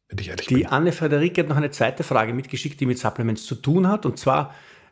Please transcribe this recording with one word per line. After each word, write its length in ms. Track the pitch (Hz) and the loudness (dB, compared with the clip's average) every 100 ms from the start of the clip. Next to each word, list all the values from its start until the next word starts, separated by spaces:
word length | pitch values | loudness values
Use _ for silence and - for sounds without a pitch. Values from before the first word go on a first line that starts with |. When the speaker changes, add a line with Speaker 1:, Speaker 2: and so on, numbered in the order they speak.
| _ | _
Speaker 1:
wenn 80 | 101 | -10
ich 120 | 101 | -8
ehrlich 180 | 90 - | -8 0
Speaker 2:
Die 80 | 127 | 0
Speaker 1:
bin. 100 | - | 2
Speaker 2:
Anne 240 | 135 170 | 2 2
Frederike 500 | 170 156 143 170 180 | 0 0 2 2 0
hat 80 | 156 | 0
noch 80 | 147 | 0
eine 140 | 147 | 0
zweite 320 | - 113 - | 2 0 0
Frage 300 | 165 127 110 | 0 0 0
mitgeschickt, 460 | 120 135 120 151 139 | -2 -6 -6 -8 -2
die 60 | 127 | 0
mit 140 | 123 | 0
Supplements 460 | 110 - 113 110 - | -2 -2 -2 -2 -4
zu 100 | 120 | -6
tun 320 | - 170 185 | 0 4 4
hat, 180 | 214 156 | 2 -2
und 120 | - | -2
zwar, 360 | - 147 143 - - - _ | 0 0 0 -8 -20 -20 _